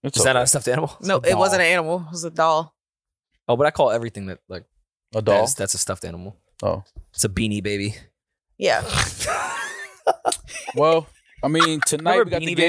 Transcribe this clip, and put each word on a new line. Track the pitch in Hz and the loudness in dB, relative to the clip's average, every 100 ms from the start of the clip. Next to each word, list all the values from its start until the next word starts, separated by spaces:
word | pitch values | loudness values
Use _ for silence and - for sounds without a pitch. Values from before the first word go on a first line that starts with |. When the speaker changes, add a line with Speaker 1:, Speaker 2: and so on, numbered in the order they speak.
Speaker 1:
It's | 143 - | -4 2
Speaker 2:
Is | |
that | 131 | 4
Speaker 1:
okay. | 127 | 4
Speaker 2:
not | |
a | 123 | 4
stuffed | 139 120 | 2 2
animal? | 127 160 - | 0 -2 -6
Speaker 3:
No, | 185 196 | -2 0
Speaker 4:
It's | - | 2
a | |
Speaker 3:
it | - | 2
wasn't | 190 185 | 2 4
Speaker 4:
doll. | 170 | 4
Speaker 3:
an | |
animal. | 180 160 180 160 | 2 0 -4 -6
It | |
was | 170 | -10
a | 165 | -8
doll. | 165 165 156 160 _ _ _ _ _ _ _ - | 0 2 2 -2 _ _ _ _ _ _ _ -2
Speaker 2:
Oh, | 123 | 2
but | 147 | 2
I | |
call | - 135 | 4 2
everything | 113 117 104 95 | 2 -4 -10 -12
that, | 90 _ | -14 _
like, | 90 - _ _ _ _ | -18 -18 _ _ _ _
Speaker 1:
A | 110 | -2
doll? | 107 101 | 4 4
Speaker 2:
that's, | 113 | 4
that's | - 98 | 0 -2
a | - | -2
stuffed | - 95 | -4 -6
animal. | 85 85 92 - _ _ | -8 -12 -14 -18 _ _
Speaker 1:
Oh. | 95 92 - - - | -4 -4 -8 -20 -16
Speaker 2:
It's | - | -4
a | 113 | -2
Beanie | 95 110 104 | 0 -2 -2
Baby. | 101 104 101 - - _ _ _ _ _ | -2 -4 -4 -6 -18 _ _ _ _ _
Speaker 3:
Yeah. | 196 113 | 0 0
Speaker 1:
<laughs> | - - - - - - - - 906 - - - - - - - - - - | 0 -2 -4 -4 -6 -4 -6 -8 -10 -12 -16 -6 -2 -2 -2 -4 -8 -14 -8
Well, | 156 151 165 156 _ _ - | 0 4 2 0 _ _ -6
I | 139 | -2
mean, | 160 160 156 | 2 2 2
tonight | - 151 165 202 | -2 0 0 2
Speaker 2:
Remember | |
Speaker 1:
we | 190 | 2
got | 170 | 0
the | 165 | -2
Speaker 2:
Beanie | |
Speaker 1:
game. | 175 | 2